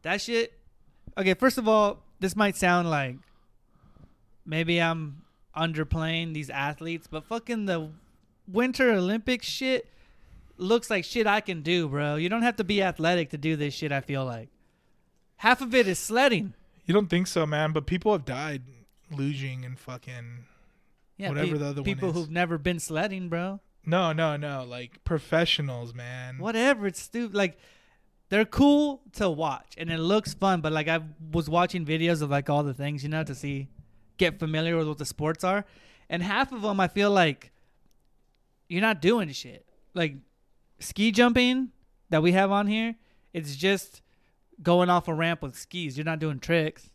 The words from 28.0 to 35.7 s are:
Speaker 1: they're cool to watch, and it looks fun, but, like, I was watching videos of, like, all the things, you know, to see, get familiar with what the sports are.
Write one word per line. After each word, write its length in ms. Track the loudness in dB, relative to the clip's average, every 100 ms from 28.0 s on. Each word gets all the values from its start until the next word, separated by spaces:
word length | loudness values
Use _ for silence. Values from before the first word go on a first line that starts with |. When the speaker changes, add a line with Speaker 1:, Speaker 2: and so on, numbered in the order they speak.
| _ _ _
Speaker 1:
they're 140 | 2
cool 560 | 2 4 6 6 4 -2 -12
to 180 | -4 -2
watch, 440 | 0 -4 -4 -12 -10
and 120 | -6
it 80 | -2
looks 360 | 2 2 2
fun, 260 | -2 2 2
but, 120 | 0
like, 160 | -2 0
I 120 | -2 -4 -14 -4
was 160 | -4 0
watching 380 | 2 2 0 -2
videos 340 | 0 2 2
of, 80 | 2
like, 200 | 0 2
all 120 | 0
the 100 | 0
things, 280 | -4 -6 -6
you 60 | -4
know, 140 | -4
to 100 | -4
see, 340 | -6 -6 -6 -8 -14 -20 -20 _ 0
get 200 | 0 2
familiar 380 | -2 0 0 0
with 120 | 0
what 100 | -4
the 80 | -8
sports 380 | -4 -4 -2
are. 200 | 0 -2 -4